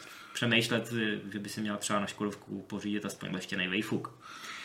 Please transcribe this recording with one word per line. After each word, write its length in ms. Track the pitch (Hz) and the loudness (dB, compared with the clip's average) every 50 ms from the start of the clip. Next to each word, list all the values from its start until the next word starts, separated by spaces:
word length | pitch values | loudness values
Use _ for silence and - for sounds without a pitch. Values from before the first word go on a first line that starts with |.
| - - - - - - - | -14 -14 -14 -16 -14 -8 -2
přemýšlet, 600 | - - 120 117 117 117 - 120 113 - - 120 117 110 107 104 104 98 101 95 | 2 4 6 8 8 6 6 4 2 2 2 0 2 2 2 2 0 -2 -4 -6
že 60 | 107 | -4
by 100 | 101 101 | -4 -4
si 120 | - - | -4 -2
měla 160 | 110 107 104 104 | -2 0 0 0
třeba 220 | - - 107 104 | 0 2 2 2
na 80 | 101 95 | 2 0
Škodovku 540 | - - 107 104 101 - - - 101 98 95 - | -2 0 0 0 0 -2 -8 -6 -6 -6 -6 -4
pořídit 380 | - 101 104 104 104 104 - | -6 -4 -2 0 0 0 0
aspoň 280 | 101 - - - 101 92 | -2 -4 -4 -4 -4 -4
leštěnej 340 | 92 - - 95 95 92 90 | -4 -4 -4 -2 0 0 2
vejfuk. 520 | 92 104 107 - 117 90 - - - - - - - - - - - - - | 2 2 2 2 0 0 -2 -4 -10 -12 -16 -14 -14 -12 -10 -10 -10 -8 -8